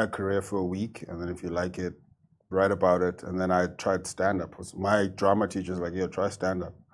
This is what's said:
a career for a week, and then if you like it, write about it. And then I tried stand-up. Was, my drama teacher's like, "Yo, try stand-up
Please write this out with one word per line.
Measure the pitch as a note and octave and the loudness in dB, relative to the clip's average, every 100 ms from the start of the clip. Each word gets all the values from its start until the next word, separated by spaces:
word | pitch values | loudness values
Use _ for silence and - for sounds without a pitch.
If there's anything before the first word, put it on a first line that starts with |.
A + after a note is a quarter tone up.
a | A2 | 4
career | - G2 G2 | 0 0 0
for | F#2+ G2+ | 0 -2
a | F#2 F#2+ | 0 -2
week, | A2 - - | -6 -8 -12
and | E2+ | -8
then | F2 F2+ | -6 -6
if | |
you | F2+ | -4
like | E2+ F2+ - F2+ | -2 -2 -4 -6
it, | - _ _ _ _ _ | -8 _ _ _ _ _
write | F#2+ G2 G2 | 2 4 4
about | F#2 F2+ F2+ | 4 6 2
it. | - | -2
And | - F#2 | -6 -2
then | F#2 | 2
I | F2+ F2+ - | 2 2 -2
tried | G#2+ F#2+ - | 0 0 -2
stand-up. | - F#2+ F#2+ E2 - | 0 0 0 -4 -10
Was, | - | -14
my | - F#2+ G#2 G2 F#2 | -4 2 2 2 2
drama | G2 G2+ G2+ | 4 4 2
teacher's | G2 F#2 F#2 F2 | -2 -4 -4 -4
like, | |
"Yo, | F2+ F2+ | -2 -2
try | - G2 | 0 -2
stand-up | - F#2 F#2 F2 - _ | 0 -2 -2 -6 -12 _